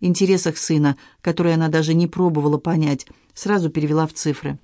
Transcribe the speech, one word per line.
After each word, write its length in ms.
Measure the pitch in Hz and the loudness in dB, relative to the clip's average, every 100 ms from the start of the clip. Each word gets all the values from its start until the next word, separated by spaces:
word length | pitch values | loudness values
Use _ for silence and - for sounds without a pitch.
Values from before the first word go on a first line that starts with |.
интересах 560 | 185 175 190 185 175 156 | -2 2 2 2 0 -4
сына, 400 | - 156 147 139 - _ | -2 2 2 0 -6 _
которые 340 | - 160 170 | -4 0 2
она 140 | 165 160 | 2 2
даже 260 | 160 156 | 0 2
не 140 | 165 170 | 2 0
пробовала 500 | 170 180 151 147 147 | 0 0 2 0 0
понять, 480 | 165 165 151 139 - - _ | 0 0 0 -2 -6 -20 _
сразу 360 | - 196 202 165 | -10 -2 0 0
перевела 380 | 160 151 156 156 | -2 0 0 0
в 60 | |
цифры. 440 | - 156 143 143 143 | -2 -4 -4 -6 -10